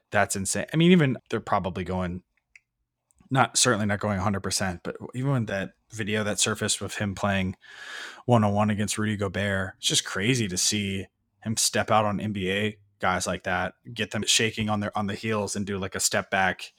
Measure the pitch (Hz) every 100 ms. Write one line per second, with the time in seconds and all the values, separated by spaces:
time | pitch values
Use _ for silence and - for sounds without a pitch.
0 | _ 104 98 101 95 104 - 156 170 185
1 | 143 127 - 113 - 104 95 92 87 92
2 | 90 90 - _ _ _ _ _ _ _
3 | _ _ _ 131 120 - - 107 104 101
4 | 107 101 98 98 95 - 98 87 - -
5 | - 123 135 135 104 98 92 - _ 110
6 | 104 107 104 98 - 107 107 - 95 -
7 | 107 92 101 98 92 92 - - - -
8 | - - - 120 107 101 107 104 101 -
9 | 107 104 98 92 101 98 92 - - 151
10 | - - 104 131 107 90 - 107 98 95
11 | 92 _ _ _ - 113 - 110 104 110
12 | 107 101 107 101 92 98 107 104 _ _
13 | 98 90 95 90 - 90 92 - - 113
14 | 104 113 98 - 113 110 107 104 104 -
15 | 101 104 113 107 101 104 101 98 95 92
16 | - 104 95 98 92 90 -